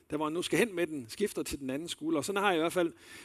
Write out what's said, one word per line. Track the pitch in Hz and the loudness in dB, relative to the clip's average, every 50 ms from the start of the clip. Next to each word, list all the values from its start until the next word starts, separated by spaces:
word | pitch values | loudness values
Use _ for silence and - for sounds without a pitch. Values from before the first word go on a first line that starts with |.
| _ - | _ -6
der | 151 | -2
hvor | 151 156 | -2 0
han | 151 | 0
nu | 156 180 | 0 -2
skal | 170 - 170 151 | -2 2 4 4
hen | 233 233 185 | 4 4 2
med | 170 175 | 0 -2
den, | 156 156 143 120 113 | 0 -2 -6 -8 -8
skifter | - - 202 - - 180 | -4 -2 -2 0 0 -2
til | 147 - - 143 | -4 -4 -6 -6
den | 139 127 | -4 -4
anden | 131 147 170 170 | -4 -4 -4 -6
skulder. | - - 151 160 165 147 | -8 -4 -2 0 2 2
Og | 127 | 2
sådan | - 196 196 | 0 0 2
har | 196 208 | 4 4
jeg | 180 156 | 4 4
i | |
hvert | 160 170 | 2 2
fald, | 165 180 175 165 - - - - - - - | 2 2 2 0 0 -6 -18 -18 -18 -18 -16